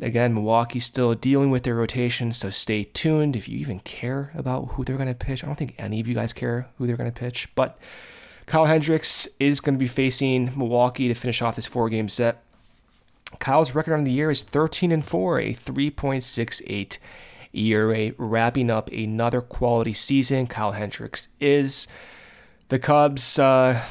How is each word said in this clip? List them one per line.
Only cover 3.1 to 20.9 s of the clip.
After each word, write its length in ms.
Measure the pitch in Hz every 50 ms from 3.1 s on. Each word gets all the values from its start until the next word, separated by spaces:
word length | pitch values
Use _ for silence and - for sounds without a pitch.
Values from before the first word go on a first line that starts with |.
| 156 151 151 147 135
if 140 | 113 - -
you 100 | 110 127
even 220 | 151 143 98 87
care 500 | - - - - - 120 131 139 139 143 160
about 320 | 160 131 131 127 135 131 123 -
who 120 | 135 127
they're 140 | 135 131 131
gonna 160 | 135 131 123
pitch. 280 | 123 - - 135 123 -
I 60 | 143
don't 80 | 147
think 180 | - 151 117 - -
any 200 | 110 101 107 110
of 80 | 113
you 80 | 120 123
guys 180 | 120 113 113 -
care 360 | - 127 120 117 123 123 - _
who 100 | _ 127
they're 100 | 120 120
gonna 140 | 123 127 120
pitch, 420 | 120 - 123 123 120 - - - -
but 200 | - 131 127 - - - - - - - - - - - - - - -
Kyle 200 | - - 156 160
Hendricks 600 | 151 160 160 147 156 160 156 - - - - - - - _
is 200 | 139 143 143 139
gonna 180 | - 147 139 131
be 100 | 131 123
facing 680 | 123 - 135 131 127 - 139 135 131 127 123 127 127
Milwaukee 520 | 139 127 113 120 120 123 123 123 - 131 120
to 60 | 117
finish 280 | - - 123 113 - 120
off 140 | 117 110
this 100 | - -
four-game 420 | - - 127 117 113 110 110 110 104
set. 340 | - - 120 117 117 - _ _ _ _ _ _ _ _ _ _ _ _ _ _ _ _ _ - - -
Kyle's 380 | - 135 131 156 160 135 127
record 180 | 151 156 160 160
on 80 | 151 147
the 80 | 135
year 200 | 127 135 151 160
is 120 | 143 - -
thirteen 480 | - - 139 156 160 - - 180 175
and 140 | 165 156 139
four, 340 | - - 170 185 180 160 127
a 140 | 107 107 117
three 380 | - - - 127 135 139 151
point 340 | 143 - - 135 135 131 123
six 360 | - - - 117 117 - - -
eight 320 | - 101 101 101 - - - - - - - - - - - - - -
E 180 | - 107 110 110
R 180 | 107 110 110 113
A, 180 | 110 107 110 113
wrapping 540 | - 123 110 110 113 113 120 120 139 127 117
up 200 | 113 110 107 -
another 520 | - 113 110 107 110 110 117 120 120 123 120
quality 500 | - - - 127 120 117 117 113 117 107
season. 540 | - - - 139 139 127 - 139 131 127
Kyle 260 | 117 - - 107 104 101
Hendricks 560 | 101 107 98